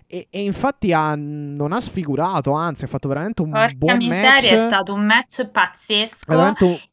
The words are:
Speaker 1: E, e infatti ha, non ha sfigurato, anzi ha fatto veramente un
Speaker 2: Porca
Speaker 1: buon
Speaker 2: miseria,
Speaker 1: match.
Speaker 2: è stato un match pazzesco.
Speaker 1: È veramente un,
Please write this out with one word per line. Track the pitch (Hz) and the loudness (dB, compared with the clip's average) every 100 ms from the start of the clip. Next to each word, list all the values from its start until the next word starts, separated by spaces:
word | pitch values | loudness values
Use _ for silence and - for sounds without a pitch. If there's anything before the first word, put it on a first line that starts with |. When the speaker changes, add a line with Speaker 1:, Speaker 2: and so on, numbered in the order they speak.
| _ | _
Speaker 1:
E, | 175 - | -16 -12
e | 190 | -8
infatti | 202 - 254 - 180 | -6 -2 -4 -2 0
ha, | 160 151 151 | 0 0 -2
non | 147 147 147 143 156 | -6 -8 -8 -6 -4
ha | 165 | -4
sfigurato, | 160 196 147 135 175 175 139 | -4 -6 -4 -2 0 -2 0
anzi | 147 170 139 143 | 0 -2 -6 -6
ha | |
fatto | - 135 | -6 -4
veramente | 139 185 226 | -4 -4 -4
un | 156 | -2
Speaker 2:
Porca | 151 - 131 | 0 0 0
Speaker 1:
buon | 156 - | 0 2
Speaker 2:
miseria, | 240 185 254 | 2 2 4
Speaker 1:
match. | 269 233 | 4 6
Speaker 2:
è | 220 226 | 4 4
stato | 196 190 | 0 -2
un | 202 208 | -2 2
match | 233 254 - 208 | 2 0 -6 -4
pazzesco. | 220 180 - - 208 220 - - | 0 -2 -2 -4 -2 -2 -8 -2
Speaker 1:
È | 160 | 2
veramente | 190 208 | 2 4
un, | 180 170 - | 2 2 -8